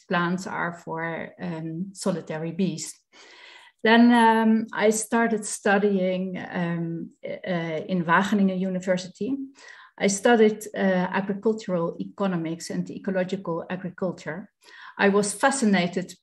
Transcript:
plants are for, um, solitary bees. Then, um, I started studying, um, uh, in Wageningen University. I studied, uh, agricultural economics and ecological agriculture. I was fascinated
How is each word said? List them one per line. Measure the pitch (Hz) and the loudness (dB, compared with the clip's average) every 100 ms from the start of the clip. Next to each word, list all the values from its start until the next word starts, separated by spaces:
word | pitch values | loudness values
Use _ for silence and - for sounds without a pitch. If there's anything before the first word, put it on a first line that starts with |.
| - | -4
plants | 175 175 180 - | 0 0 -2 -6
are | 120 170 | -4 -4
for, | 170 165 160 165 165 - - | -6 -10 -8 -6 -8 -10 -10
um, | 180 160 160 165 196 | -8 -8 -6 -8 -8
solitary | - 202 165 - 156 165 | -6 -4 -4 -4 -8 -6
bees. | 170 180 160 - - _ - - - - - - _ | -2 -2 -2 -10 -16 _ -20 -20 -20 -20 -20 -20 _
Then, | 220 233 240 | 4 8 8
um, | 240 226 220 220 220 220 | 8 6 6 4 2 0
I | - 214 | 0 2
started | 214 - 233 226 214 - | 2 0 0 2 0 -4
studying, | - 208 202 208 196 185 185 190 180 - | -4 2 2 4 2 0 -2 -4 -8 -8
um, | 185 170 170 165 165 175 - | -4 -2 -2 -4 -6 -10 -12
uh, | - - - 170 165 156 - | -12 -10 -4 -4 -4 -6 -2
in | 185 | -2
Wageningen | 165 170 196 208 190 185 | 2 2 4 2 2 0
University. | 190 180 185 180 - - 208 277 269 - - - - - | -2 -2 -2 -2 -4 -8 -6 -6 -8 -16 -20 -20 -20 -2
I | 196 | -2
studied, | - 247 233 214 214 - 196 | 2 4 6 6 2 -6 -2
uh, | 196 185 180 | 0 2 0
agricultural | 190 196 196 220 214 - 180 170 170 | -2 -4 -2 -2 -2 -2 -2 -2 -4
economics | 196 - 196 175 165 165 - | -10 -4 -2 -2 -4 -8 -8
and | 185 - | -6 -6
ecological | - 202 185 185 196 180 165 - | -8 -4 -2 -2 -4 -6 -6 -6
agriculture. | 185 175 - 185 160 151 165 220 _ _ - - - | -8 -8 -6 -6 -6 -10 -12 -12 _ _ -20 -12 0
I | 202 | 4
was | 202 202 | 4 2
fascinated | - 269 269 214 190 175 185 180 - | 2 0 2 4 4 2 -2 -8 -6